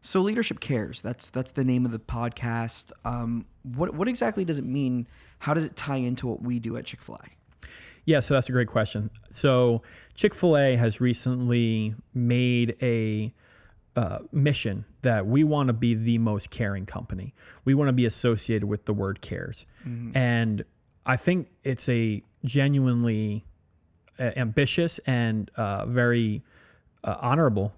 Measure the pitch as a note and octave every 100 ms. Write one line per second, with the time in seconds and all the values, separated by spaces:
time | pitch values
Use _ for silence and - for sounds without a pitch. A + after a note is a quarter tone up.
0 | - F#3+ F#3+ A3 A3+ A2 - C3 G#2 -
1 | - A#2+ - B2+ B2+ - C3 B2 B2 A2+
2 | - A#2 A#2 A#2 A#2+ A#2 A2+ - - -
3 | - A#2+ A#2 A#2 - _ C3 B2 F3 D3
4 | G#3+ A#3+ A#3 G#3 F3+ D3+ C3 C3+ C3+ B2
5 | A#2+ - - _ - D#3 D#3 - - C3+
6 | B2 B2 B2+ G#2+ A#2+ B2 A2+ A2+ - -
7 | - - - _ _ _ - - - -
8 | - D3+ - C#3 B2 B2+ A#2 - G#2+ G#2+
9 | G#2+ - - - C#3+ B2+ B2 A#2 - -
10 | - - G#3+ - F3+ D3 C#3 B2 A#2 G#2
11 | B2 A#2+ - B2+ B2 A#2+ A#2 A2 G#2+ A2
12 | - B2+ A#2+ B2 B2 A#2+ A#2 A#2 B2+ A#2
13 | A2 G#2+ A2 - _ _ - _ _ -
14 | G2+ - - D#3+ C#3+ C#3 - G2 G#2 -
15 | C3 A2+ G2 C3 D#3 D3+ C3+ A2+ A#2+ A2+
16 | A2+ A#2 A2+ G#2 - - A2 G2 G2 -
17 | - F#2 G2+ - - - - C3+ C#3+ B2+
18 | A#2+ - B2 A2 - A2 G#2 G#2+ - G#2
19 | G2 G2 - F#2 F2 - - _ - A#2+
20 | A#2 C3+ B2 A#2 A2+ G#2 - _ _ _
21 | - B2 - F#3 D3 _ C#3 B2+ - A#2+
22 | A2+ G#2 - _ C3 C3 C#3 C#3+ C3 A#2+
23 | A#2+ A2 G#2+ G#2 - - _ _ _ _
24 | _ - B2+ - A#2+ G#2+ C#3 - E3+ -
25 | - B2 A#2 A2 G2 - G#2+ G2 A2 B2
26 | A#2+ A#2+ A2+ G#2 - - _ _ _ _
27 | - G2+ B2 C#3+ D#3 G2+ G2+